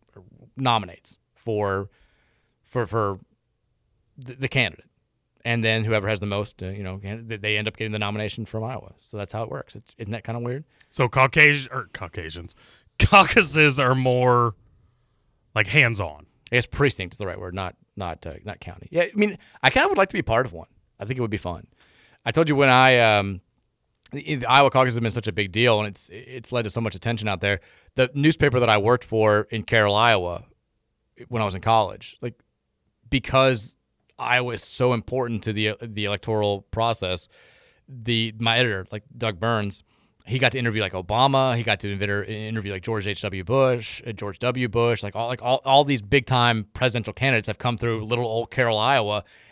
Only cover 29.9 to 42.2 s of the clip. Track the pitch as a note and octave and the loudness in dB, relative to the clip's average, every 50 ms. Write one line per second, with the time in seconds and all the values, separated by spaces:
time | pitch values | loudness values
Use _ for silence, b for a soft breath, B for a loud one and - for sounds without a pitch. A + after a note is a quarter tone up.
29.9 | G2+ G#2+ A2+ A#2 A2 F#2+ F2+ F2 F2 - - _ _ _ _ _ _ _ _ _ | 4 4 4 4 4 4 2 -2 -6 -8 -12 _ _ _ _ _ _ _ _ _
30.9 | _ _ _ _ _ - A#2+ - A#2+ A2+ G#2+ G2 F2+ F#2+ - A2 A2+ A2 G#2 F2+ | _ _ _ _ _ -20 -14 -8 -4 -2 -2 -2 -4 -4 0 2 4 4 2 0
31.9 | - - - - - - - A#2+ - _ _ _ _ _ _ _ _ _ _ _ | -4 -12 -18 -20 -16 -12 -12 -12 -12 _ _ _ _ _ _ _ _ _ _ _
32.9 | _ _ _ - - B2+ - - - C3 C3+ C3 C3 A2 - - - _ _ _ | _ _ _ -2 -2 -2 -2 2 2 4 4 4 4 2 -2 -4 -6 _ _ _
33.9 | _ _ _ _ _ - A#2+ A#2 B2 B2+ B2+ B2 A#2 G#2 - - - - B2+ B2+ | _ _ _ _ _ -8 -2 0 0 0 0 -2 -4 -4 -4 -4 -2 0 2 2
34.9 | B2 A2+ - - B2+ C3 B2 A#2+ A#2 G2+ - A2+ G#2 G#2+ G#2+ G#2+ G#2 - A#2+ A#2 | 2 0 -2 -4 -4 -4 -4 -2 -4 -4 -4 -4 -2 0 -2 -2 -2 -4 -10 -10
35.9 | G#2 G#2+ G#2 G2+ G2+ G2 - A#2 A2 G#2+ G#2 G2+ G2+ G2 - - - A2+ A2+ A#2 | -8 -6 -4 -4 -4 -4 -4 -2 0 0 2 0 0 -2 -4 -8 -4 -2 0 0
36.9 | A2+ - G2 F2+ F#2 F2 - b b b b b b b b b b b b - | 0 -2 -2 -2 -2 -4 -4 b b b b b b b b b b b b -20
37.9 | C3+ A#2+ A2 A#2+ A#2 A2+ A2+ A2+ A2 A2 A#2 A2+ A2+ A#2+ B2+ A#2 G2+ F#2+ F#2 - | -18 -10 -4 -2 0 0 0 -2 -4 -2 -2 0 2 2 2 2 0 -4 -8 -10
38.9 | A2 G#2+ _ _ - A#2+ A2+ A2 G2 E2+ A2 A#2 A#2 G#2+ G2+ G2+ - - _ b | -12 -14 _ _ -10 -6 -6 -6 -4 -2 -2 0 0 0 -2 -4 -6 -8 _ b
39.9 | b b b b b b - - B2 C3 C3+ B2 - C3 A#2+ A#2 G#2 A2 G2+ F#2 | b b b b b b -10 -6 -2 0 0 0 0 0 -2 -2 0 -2 -2 -2
40.9 | F#2 F#2 F2+ F2+ G#2+ A#2+ C3 C#3 C3+ C3+ C3 C3 A#2+ A#2 A2+ A2+ G#2 - - G2+ | -4 -6 -4 -2 2 4 4 4 4 2 2 2 0 0 0 -2 -2 -2 -2 -6
41.9 | G2+ F#2+ G#2 G2+ G2+ G2+ | -6 -4 -4 -2 -2 -4